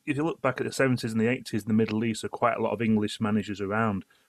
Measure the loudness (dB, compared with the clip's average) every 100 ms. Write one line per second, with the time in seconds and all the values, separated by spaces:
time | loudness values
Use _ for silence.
0 | -4 -2 -2 -2 -2 -2 -2 2 2 2
1 | 0 0 2 0 -4 -6 2 2 2 0
2 | -2 -4 -8 0 0 2 -2 0 2 2
3 | 0 -2 0 0 -2 -6 -2 0 0 -2
4 | -6 _